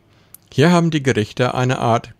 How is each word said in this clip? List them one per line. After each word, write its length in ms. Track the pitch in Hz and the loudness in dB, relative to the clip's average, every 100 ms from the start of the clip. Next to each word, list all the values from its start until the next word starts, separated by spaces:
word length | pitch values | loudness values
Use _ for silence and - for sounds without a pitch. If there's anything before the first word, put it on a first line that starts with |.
| _ _ _ - _ | _ _ _ -20 _
hier 200 | - 160 | 0 2
haben 180 | 175 165 | 4 2
die 140 | 156 | 0
Gerichte 500 | 135 107 107 - 127 | 0 -2 -2 -4 -4
eine 260 | 127 127 131 | -2 -2 -2
Art 340 | 120 117 - - | 0 -2 -4 -8